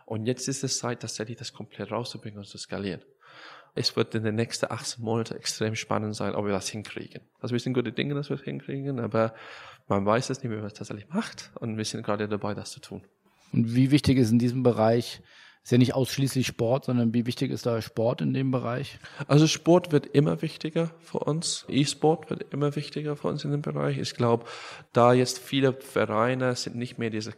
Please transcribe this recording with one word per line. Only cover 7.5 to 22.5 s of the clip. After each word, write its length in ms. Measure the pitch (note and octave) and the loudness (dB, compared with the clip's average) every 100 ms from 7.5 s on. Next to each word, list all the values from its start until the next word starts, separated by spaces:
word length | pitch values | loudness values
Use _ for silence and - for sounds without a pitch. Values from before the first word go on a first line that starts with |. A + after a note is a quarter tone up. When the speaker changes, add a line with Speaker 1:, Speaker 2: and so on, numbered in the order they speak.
Speaker 1:
wir 60 | A#2+ | -4
sind 160 | C3 B2+ | 0 -2
gute 160 | A#2+ | -2
Dinge, 220 | - C#3 C#3+ | -4 -4 -4
dass 140 | C#3+ | -4
wir 60 | C3+ | -6
es 80 | |
hinkriegen, 560 | - C#3 - C#3 C#3 C3 | -6 -10 -8 -6 -4 -4
aber 360 | A2+ A2+ A2 - - - - - - | -2 0 0 -2 -16 -18 -20 -20 0
man 180 | G2+ G2 | 2 4
weiß 260 | A2 B2+ | 2 2
es 100 | C3 | -4
nicht, 100 | A#2+ | -6
wie 40 | G#2+ | -6
man 100 | G#2 | -8
es 80 | |
tatsächlich 360 | - A2 G#2+ G#2 | -10 -12 -12 -8
macht. 420 | F3+ A3 - - - | -6 -6 -10 -16 -10
Und 180 | A#2+ A2 | -6 -4
wir 80 | A2 | -4
sind 180 | A2+ | -4
gerade 240 | A2 G#2 G#2+ | -4 -2 -2
dabei, 260 | G#2 G#2 | -2 -4
das 180 | G2+ G2+ | -6 -8
zu 80 | - | -14
tun. 240 | - G2+ - _ _ _ _ | -14 -16 -16 _ _ _ _
Speaker 2:
Und 220 | - A2+ A#2+ | 0 2 4
wie 160 | C3 | 4
wichtig 260 | C#3+ - C3+ | 6 6 4
ist 140 | A2+ | 6
in 80 | A#2+ | 6
diesem 240 | A#2+ B2+ | 4 4
Bereich, 580 | B2 A2 A2 A#2+ A#2 - - - - _ | 2 4 4 4 0 -10 -18 -20 -20 _
ist 80 | - | 2
ja 60 | A#2+ | 6
nicht 160 | B2 C3+ | 6 4
ausschließlich 520 | B2+ - C#3 C3 A#2+ | 0 0 0 0 -2
Sport, 380 | - A2+ C3+ - | 0 0 0 0
sondern 280 | B2 A#2 | 2 2
wie 120 | A#2+ A#2 | 2 0
wichtig 260 | A#2+ C3+ | -2 -4
ist 140 | A2+ B2 | -2 -2
da 160 | A#2 | -2
Sport 400 | - - A2+ C3+ | -2 0 0 0
in 120 | D3+ | 0
dem 180 | C3 C3+ | 0 0
Bereich? 480 | B2+ A#2 B2 C#3 - - - - | 0 -2 -4 -6 -12 -18 -14 4
Speaker 1:
Also 200 | C#3+ D#3 | 6 6
Sport 440 | - - F3+ F3 | 4 4 4 6
wird 140 | D3 - | 2 4
immer 360 | C3+ D3+ E3 | 4 4 2
wichtiger 500 | D#3+ - D#3 E3 E3 - | -4 -6 -4 -2 -2 -4
für 200 | - - | -8 -4
uns. 460 | - D3+ - - - | -2 -2 -4 -6 -2
E-Sport 640 | B2+ C#3 - D3+ D#3+ - | 0 0 2 2 2 -2
wird 240 | C#3+ - | -10 -8